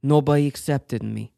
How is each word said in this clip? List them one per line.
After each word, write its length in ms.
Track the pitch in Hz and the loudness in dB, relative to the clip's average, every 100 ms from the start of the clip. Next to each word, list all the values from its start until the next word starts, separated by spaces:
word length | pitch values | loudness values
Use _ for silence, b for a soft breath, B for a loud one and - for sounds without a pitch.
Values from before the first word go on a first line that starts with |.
nobody 440 | 139 151 139 147 147 | 4 2 4 2 0
accepted 560 | - - 143 _ 117 | -4 -4 -4 _ -8
me. 300 | 110 107 110 | -6 -8 -10